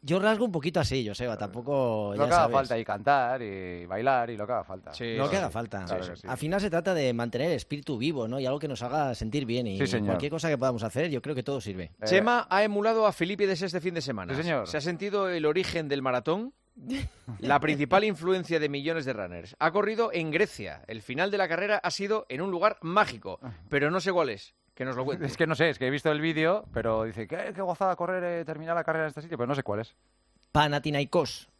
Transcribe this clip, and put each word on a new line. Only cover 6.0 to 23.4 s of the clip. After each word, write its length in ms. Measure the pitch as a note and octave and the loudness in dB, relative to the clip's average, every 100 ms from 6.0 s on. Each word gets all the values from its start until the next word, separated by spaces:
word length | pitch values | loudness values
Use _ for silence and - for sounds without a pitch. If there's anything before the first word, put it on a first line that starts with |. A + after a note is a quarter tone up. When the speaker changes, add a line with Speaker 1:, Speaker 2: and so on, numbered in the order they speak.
| F#2 | -4
Speaker 2:
que 100 | F2 | -10
sí. 100 | - | -8
Speaker 1:
Al 100 | B2+ | -6
final 220 | D3+ G3 | -2 0
se 100 | G3+ | 0
trata 240 | E3 F3 | 0 0
de 180 | F3 C3+ | 2 2
mantener 360 | A#2 A#2+ A#2+ D#3+ | 0 -2 0 0
el 60 | D3 | 0
espíritu 320 | - D3 C#3+ B2+ | -4 -8 -4 -2
vivo, 300 | C#3 D3 A2+ | -2 -2 -2
¿no? 100 | C3 | -2
Y 60 | |
algo 140 | B2+ C#3+ | -2 -2
que 100 | D3+ | -4
nos 140 | B2+ | -6
haga 320 | A#2+ D3 C#3 | -2 0 0
sentir 320 | A#2+ A2+ C3+ B2+ | -2 -2 -2 0
bien, 200 | A#2+ A#2 | -2 -2
y 120 | F#2+ | 0
Speaker 2:
Sí, 80 | C3+ | 0
señor. 220 | A#2+ G#2 | 2 2
Speaker 1:
cualquier 220 | F2+ C#3 | 0 0
cosa 180 | D#3+ E3 | -2 0
que 80 | C#3+ | 2
podamos 240 | C3 A#2+ | 2 0
hacer, 280 | A2 C3 E3+ | -2 0 0
yo 100 | C3+ | -2
creo 120 | C#3 | -4
que 80 | C3+ | -4
todo 160 | B2 C#3 | -2 -4
sirve. 240 | A2 F#2 E2+ - | -4 -8 -8 -6
Speaker 2:
Eh, 40 | |
Speaker 3:
Chema 420 | G#2+ F#3+ G#3+ A#3+ - | 4 6 6 2 2
ha 120 | F#3 | 4
emulado 440 | G#3+ G#3 G#3+ A3+ G#3+ | 4 4 2 4 4
a 60 | |
Felipe 340 | - E3+ G3+ G3+ | 2 -2 2 2
de 100 | F3+ | 2
Sés 160 | F#3+ | -2
de 80 | F3 | -2
fin 140 | E3+ | -2
de 80 | E3+ | -4
semana. 320 | C#3 A2 F2+ C3 | -4 -6 -4 -2
Speaker 2:
Sí, 60 | |
señor. 260 | E3+ D3 G2 | 0 0 0
Speaker 3:
Se 80 | D3+ | -4
ha 40 | |
sentido 460 | D3+ E3+ G3+ G3+ F#3+ | -2 -4 -2 0 0
el 160 | F3 D3+ | 2 2
origen 420 | D#3+ F#3 E3+ D3+ | 2 0 -2 -2
del 140 | C#3 | 0
maratón, 500 | C3 B2 B2 F3+ A#3+ _ _ B3+ | 2 0 2 0 -2 _ _ -18
Speaker 1:
<laughs> 640 | D3 C4+ - - - G#2+ | -8 -6 -6 -10 -14 -6
Speaker 3:
la 180 | B2 C#3+ | 2 4
principal 440 | D3+ D3 C#3+ F#3 | 4 0 4 4
influencia 560 | G#3+ E3 E3+ F#3 D#3+ E3 | 4 0 0 0 0 0
de 80 | D3+ | 0
millones 360 | C#3+ C#3+ E3 C3 | -2 -2 -2 -2
de 80 | |
runners. 420 | A2+ F#2 F2 F2 - | -4 -6 -8 -14 0
Ha 140 | D#3 | 2
corrido 380 | F3 G3+ A3 A#3 | 2 0 0 0
en 180 | E3+ D#3+ | 0 0
Grecia. 520 | D3+ G3+ - F#2+ D2 - | 0 0 -2 -10 -10 -12
El 140 | A2 | -12
final 280 | G#2+ B2+ F#3+ | -8 -2 0
de 80 | G3+ | 0
la 100 | F#3 | 0
carrera 320 | E3 G3+ G#3 | 0 0 0
ha 80 | F3+ | 0
sido 340 | - G3 A3 - | -2 -2 -2 -2
en 120 | C3 | -6
un 80 | F#3+ | -4
lugar 260 | F3 G#3 - | 2 2 0
mágico, 580 | E3 F#3+ G#3 A#2 F#2+ F#2 | 0 2 2 0 -10 -10